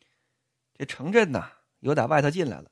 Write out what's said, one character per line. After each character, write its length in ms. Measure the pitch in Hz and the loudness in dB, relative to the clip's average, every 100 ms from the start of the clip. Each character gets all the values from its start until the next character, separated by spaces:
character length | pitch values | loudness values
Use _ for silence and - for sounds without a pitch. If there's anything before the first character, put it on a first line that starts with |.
| _ _ _ _ _ _ _ - | _ _ _ _ _ _ _ -12
这 60 | |
程 300 | 139 - 127 | -12 -8 0
震 180 | 226 208 | 2 2
呐， 180 | 120 80 - _ _ | 0 -6 -12 _ _
又 160 | - 143 | -2 0
打 120 | 120 | 2
外 140 | 151 | 2
头 80 | 143 | 2
进 200 | 160 160 | 0 -4
来 100 | 104 | -6
了。 100 | - | -14